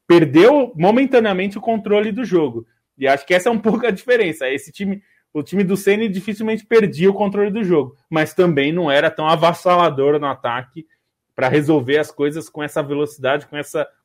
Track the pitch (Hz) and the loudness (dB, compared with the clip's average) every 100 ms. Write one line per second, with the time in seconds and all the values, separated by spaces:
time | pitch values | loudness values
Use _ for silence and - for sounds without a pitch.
0 | - 170 151 151 220 294 247 151 180 233 | 2 4 4 6 6 6 2 0 2 2
1 | 269 254 220 185 196 196 - 226 196 208 | 2 2 2 0 -4 -6 -6 -4 -2 -2
2 | 214 214 214 175 143 113 - _ _ - | -2 -4 -2 0 0 -4 -14 _ _ -4
3 | 131 139 - 180 240 226 220 226 240 190 | 0 0 0 0 0 -2 0 0 -2 -4
4 | - 247 185 151 131 143 - - 196 196 | 0 0 0 -4 -6 -6 -8 -10 -8 -8
5 | - _ _ 151 143 185 185 196 202 208 | -12 _ _ -10 -6 -2 -2 0 0 0
6 | 226 185 220 208 220 220 - 226 202 135 | -2 -6 -8 -8 -6 -6 0 2 2 2
7 | 190 196 202 202 208 208 185 160 127 - | 0 2 -2 -2 -2 -2 0 0 -2 -6
8 | _ 160 156 - 180 143 139 170 165 139 | _ -4 -2 0 2 2 -2 -2 0 2
9 | 160 160 156 165 165 165 185 175 170 139 | 2 0 0 2 2 0 2 2 2 2
10 | 139 151 143 127 123 120 123 160 - _ | 0 0 -2 -6 -6 -6 -8 -16 -20 _
11 | _ _ _ - 127 147 147 156 123 147 | _ _ _ -4 0 2 2 2 2 0
12 | 147 - 147 156 147 151 147 160 143 143 | -2 -4 -4 -4 -12 -12 -8 -6 -4 -4
13 | 143 143 127 147 - 147 139 160 139 _ | -6 -4 -4 -4 -6 -14 -8 -8 -8 _